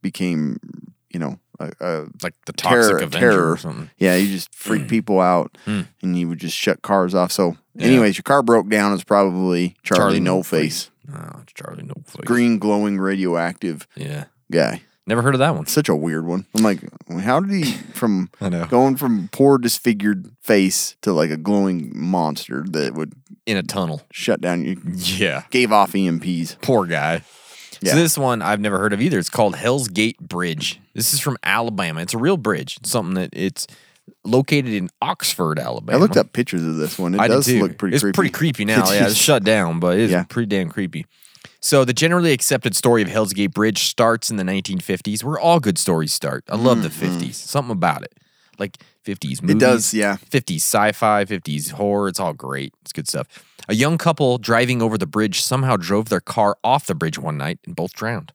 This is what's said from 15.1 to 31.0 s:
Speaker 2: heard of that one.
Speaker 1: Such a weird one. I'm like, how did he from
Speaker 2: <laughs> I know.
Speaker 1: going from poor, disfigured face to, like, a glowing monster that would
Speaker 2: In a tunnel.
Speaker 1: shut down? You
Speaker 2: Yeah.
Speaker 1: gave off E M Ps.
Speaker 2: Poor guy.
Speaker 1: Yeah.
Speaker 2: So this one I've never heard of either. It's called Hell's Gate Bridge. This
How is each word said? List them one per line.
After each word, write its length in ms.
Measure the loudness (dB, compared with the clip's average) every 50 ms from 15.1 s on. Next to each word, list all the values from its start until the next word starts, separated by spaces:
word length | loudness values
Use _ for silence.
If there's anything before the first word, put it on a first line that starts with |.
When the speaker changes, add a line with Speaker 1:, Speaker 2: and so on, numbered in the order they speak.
| 0 2 2
Speaker 2:
heard 120 | 2 2
of 40 | 2
that 140 | 2 2 0
one. 120 | -2 -4
Speaker 1:
Such 220 | -2 0 0 0 2
a 40 | 0
weird 300 | 0 0 -2 -4 -4 -4
one. 200 | -2 -4 -4 -6 _ _
I'm 60 | 2 2
like, 160 | 2 2 0 -6 -16 -20 -20 -16 _ -8 -6
how 180 | -2 0 2 2
did 120 | 2 0 -2 0 0
he 80 | -2 -2 -4 -10 -14 -8
from 380 | -2 0 0 2 0 0 -4 _
Speaker 2:
<laughs> 60 | _
I 80 | -4 -4
know. 160 | -2 -2 -2
Speaker 1:
going 300 | 2 4 4 4 4 2
from 320 | 2 0 0 0 0 0 -4 0
poor, 260 | 4 6 6 6 6
disfigured 720 | 4 0 -2 0 0 0 0 2 2 0 0 0 -4 -12 -20 _ 0
face 540 | 2 4 4 4 4 2 0 -4 -6 -8 _ -2
to, 100 | 0 2
like, 180 | 2 2 0
a 60 | -2
glowing 560 | -4 -2 0 0 2 2 2 0 -2 -4 -6 -8
monster 680 | -6 -4 -2 0 0 0 0 -2 -4 -8 -8 -8 -8 -8 -6
that 240 | -4 -4 -4 -4 -4
would 180 | -6 -8 -10 -10 -20 _ _ -20 _ _
Speaker 2:
In 100 | -4 -4 -4
a 40 | -2
tunnel. 400 | -4 -4 -4 -4 -4 -6 -8 -10 _
Speaker 1:
shut 300 | -14 -8 -2 -2 -2 0
down? 240 | 0 -2 -2 -2 -2
You 160 | -4 -6 -6 -8 -10 -8
Speaker 2:
Yeah. 460 | -6 -4 -4 -2 0 0 0 -2 -4 -8 _
Speaker 1:
gave 200 | 0 0 2 4 4
off 220 | 4 4 4 2
E 140 | 0 0 2
M 100 | 0 0
Ps. 360 | -2 -4 -4 -4 -4 -6 -8 _ -2
Speaker 2:
Poor 240 | 2 2 2 2
guy. 360 | 0 -2 -2 -2 -2 -2 -4 -6 _ -20 -20 -20 -20 -20 -20 -20 -20 -16 -4 0
Speaker 1:
Yeah. 100 | 2 4
Speaker 2:
So 60 | 4
this 180 | 4 2 2
one 240 | 0 0 0 0 0
I've 200 | 0 -2 -2 0
never 180 | 0 -2 -2 0
heard 160 | 0 0 0
of 80 | 0 0
either. 160 | 0 0 0
It's 100 | -2 -2
called 280 | 0 0 0 0 0
Hell's 320 | -2 -2 0 0 0 -2 -4
Gate 300 | 0 0 0 0 0 _
Bridge. 600 | -14 -10 -6 -4 -4 -4 -4 -4 -6 -8 -8 -10 _ _ _
This 180 | -4